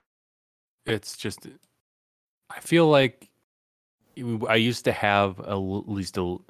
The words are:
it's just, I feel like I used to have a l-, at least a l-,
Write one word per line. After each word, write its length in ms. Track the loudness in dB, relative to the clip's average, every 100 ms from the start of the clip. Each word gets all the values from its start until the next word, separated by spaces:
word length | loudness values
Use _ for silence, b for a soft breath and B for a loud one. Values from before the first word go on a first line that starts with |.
| _ _ _ _ _ _ _ _ -6
it's 300 | -6 -6 -12
just, 300 | -10 -10 -18 -20 _ _ _ _ _ _ _ _ -18
I 100 | -12
feel 280 | 0 4 6
like 400 | 6 4 -2 -20 _ _ _ _ _ _ _ _ -10 -6 -4 2
I 80 | 2
used 280 | 2 0 -2
to 60 |
have 460 | 0 2 4 2 -2
a 100 | -6
l-, 340 | -4 -4 -4 -6
at 60 |
least 240 | -6 -6 -4
a 40 |
l-, 240 | -4 -6